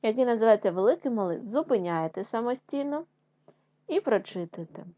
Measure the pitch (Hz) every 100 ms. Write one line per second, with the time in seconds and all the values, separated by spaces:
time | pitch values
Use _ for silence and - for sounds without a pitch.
0 | 226 233 247 233 220 214 208 175 202 339
1 | 277 233 185 165 226 240 320 240 175 165
2 | 160 185 196 - 240 254 _ 277 285 294
3 | 330 _ _ _ _ _ _ _ - 311
4 | 359 208 190 190 170 - 165 - 175